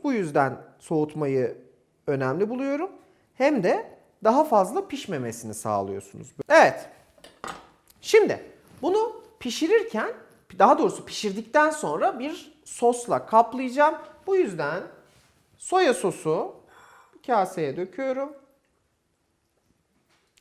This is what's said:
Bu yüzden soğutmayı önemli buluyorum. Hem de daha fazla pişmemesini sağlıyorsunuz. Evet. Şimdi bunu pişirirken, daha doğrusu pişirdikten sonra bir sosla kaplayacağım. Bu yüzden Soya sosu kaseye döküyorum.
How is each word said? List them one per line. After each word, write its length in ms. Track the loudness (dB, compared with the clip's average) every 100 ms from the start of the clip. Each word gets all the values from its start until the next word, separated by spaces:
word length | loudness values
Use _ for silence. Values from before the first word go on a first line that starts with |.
Bu 80 | -4
yüzden 440 | -2 0 0 0 -2 -14 _
soğutmayı 800 | -4 -2 -2 -4 -2 0 -2 -6 -16 _ _ _ -6
önemli 420 | -2 -2 -2 -4
buluyorum. 420 | -4 -4 -4 -6 -10 _ _ _
Hem 280 | _ 0 2
de 280 | 2 0 -4 -16 _ _
daha 200 | 2 2
fazla 440 | 4 2 2 -2 -6
pişmemesini 680 | -10 -8 -6 -6 -8 -12
sağlıyorsunuz. 760 | -10 -4 -4 -4 -8 -12 -20 -20 -16 4
Evet. 400 | 6 6 4 -10 -20 _ _ -20 _ -14 -14 -20 _ _ _
Şimdi 420 | 4 4 4 0 -8 -20 _ -6
bunu 300 | -2 0 0 -6 -18 _
pişirirken, 720 | -8 -4 2 2 2 -4 -4 -8 -16 _ _ 4
daha 200 | 6 6
doğrusu 260 | 4 -2
pişirdikten 640 | -10 -8 -6 -6 0 2 2
sonra 480 | 0 -4 -2 -2 -2
bir 420 | -8 -10 -16 _
sosla 640 | -20 0 0 0 -2 -4 2
kaplayacağım. 680 | 4 4 0 -6 2 2 2 -10 -14 -2
Bu 100 | 0
yüzden 460 | 0 -2 -4 -4 -8 -16 _ _ _ _ _ _
Soya 360 | -2 2 4
sosu 640 | 2 -2 -2 -2 -2 -4 -10 _ -20 -20 -20 _ _ -2
kaseye 500 | 0 0 -2 -4 -4
döküyorum. 600 | -8 -6 -4 -4 -6 -10 _ _ _ _ _ _ _ _ _ _ _ _ _ _ _ _ _ _ _ _